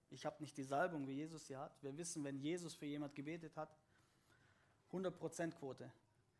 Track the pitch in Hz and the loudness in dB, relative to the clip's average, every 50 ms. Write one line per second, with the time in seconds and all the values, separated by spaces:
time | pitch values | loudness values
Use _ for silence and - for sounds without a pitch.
0 | - - - 131 - 151 - - 151 135 - 143 131 135 139 139 180 185 170 147 | -14 -12 -8 -2 -2 -2 -2 -2 -4 -4 -2 -2 2 6 6 8 8 6 6 2
1 | 135 135 135 139 156 160 165 151 - - 135 131 147 165 - - 147 135 139 156 | 0 0 0 0 -2 -2 -4 -8 -8 -6 -6 -6 -6 -6 -8 -6 -6 -4 -4 -2
2 | 175 170 - 160 143 139 139 135 139 151 175 175 175 156 - - 151 147 147 147 | -2 -2 0 0 0 0 0 2 2 2 2 2 0 -2 -4 -4 -2 0 0 0
3 | 151 139 - 147 139 151 170 175 165 151 - 156 156 156 - - - - - - | 0 -2 -2 -4 -2 -2 -2 -4 -4 -6 -4 -4 -4 -4 -6 -12 -20 -20 -20 -20
4 | - - - - - - - - - - - - - - - - _ - - 185 | -20 -20 -20 -20 -20 -20 -20 -20 -20 -20 -20 -20 -20 -20 -20 -20 _ -4 -2 0
5 | 190 180 175 - 165 151 - - 170 165 160 - 139 135 123 120 123 127 - - | 2 2 0 0 -2 -2 0 0 0 0 0 -2 -4 -6 -4 -6 -8 -10 -12 -16
6 | - _ _ - - _ _ | -20 _ _ -20 -20 _ _